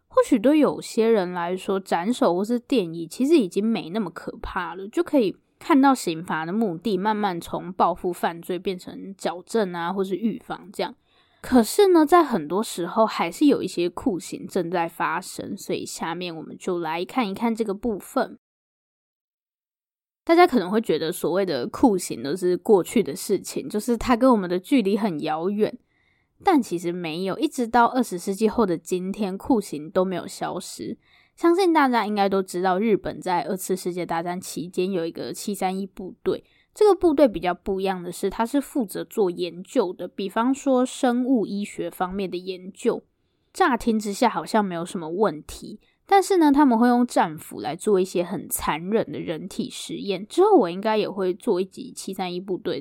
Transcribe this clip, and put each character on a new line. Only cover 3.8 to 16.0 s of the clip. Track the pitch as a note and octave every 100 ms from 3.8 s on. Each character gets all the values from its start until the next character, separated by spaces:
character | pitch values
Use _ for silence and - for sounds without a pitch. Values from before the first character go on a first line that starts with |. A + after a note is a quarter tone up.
| D#3
那 | G3+
么 | F3+
可 | - - -
怕 | - F#3+ E3+
了， | F3 G3
就 | E4
可 | F4 D4
以 | G3+ - _ _
看 | - D4
到 | C#4
刑 | C4 - D#3+
罚 | F3 D#3+
的 | D#3+
目 | G#3 A3+ D#3+
的 | A3+ F#3
慢 | G#3 G#3
慢 | G#3 E3+
从 | - D#3+ E3+
报 | F#3 G3
复 | F3 F#3
犯 | F3 G#3 E3+
罪 | E3+ F3+
变 | F#3+ F3+
成 | - F3+ F#3 G3
矫 | F#3+ E3+
正 | - A3+ G3
啊， | F3 E3+
或 | F#3+
是 | F#3+ F#3+
预 | A3+ F3+
防 | - E3+ F3+
这 | -
样。 | F3+ - _ _ _ _
可 | - B3+
是 | G#3+ - G4+
呢， | E4+
在 | D4+ F4
很 | C#4+ A3 D3
多 | F3+
时 | A#3 - F3
候 | F3 A3
还 | - F3
是 | - D4
有 | A#3
一 | F#3
些 | - F3
酷 | - - F3+
刑 | - - F3+
正 | G3 E3
在 | F3+ E3
发 | - E3 D#3+
生， | F3+ - A2 G3+
所 | -
以 | D#3+ -
下 | -